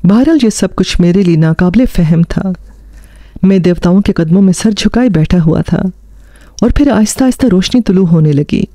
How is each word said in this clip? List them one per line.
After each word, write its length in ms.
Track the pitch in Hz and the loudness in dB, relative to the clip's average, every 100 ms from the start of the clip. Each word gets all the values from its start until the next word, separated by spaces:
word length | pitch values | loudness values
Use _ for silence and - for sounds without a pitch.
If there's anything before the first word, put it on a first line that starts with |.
| 175 | 2
बहरहाल, 340 | 214 285 320 | 2 2 2
ये 60 | 233 | 0
सब 240 | - 190 | 0 -4
कुछ 260 | - 185 - | -2 -4 0
मेरे 220 | 175 185 | 0 2
लिए 140 | 180 165 | 0 2
नाकाबिले 500 | 160 165 180 202 254 | 0 0 0 0 0
फ़हम 380 | - 160 165 | 0 0 0
था। 300 | 170 - 196 180 - - - - - - - - | 0 -4 -6 -8 -14 -20 -20 -20 -20 -20 -20 -2
मैं 180 | 190 196 | 0 2
देवताओं 380 | 175 175 175 185 | 0 0 0 0
के 120 | 202 185 | 0 -2
कदमों 240 | 160 185 | 0 2
में 120 | 190 | 2
सर 200 | 175 220 | 0 -2
झुकाए 360 | 202 208 226 254 | -2 -2 0 0
बैठा 320 | 160 156 180 | 0 0 0
हुआ 220 | 156 - | 0 -2
था 280 | - 170 185 - - - - - - - | -2 -4 -4 -8 -20 -20 -20 -20 -20 -4
और 100 | 226 | 0
फिर 180 | - 285 | 2 2
आहिस्ता 340 | 220 214 - | 2 -2 0
आहिस्ता 240 | 262 - 254 | -2 0 0
रोशनी 320 | 185 185 254 | 0 0 -2
तुलू 240 | 220 185 | 0 0
होने 280 | 185 165 156 | 2 2 2
लगी। 360 | 143 147 - - | 0 -2 -4 -6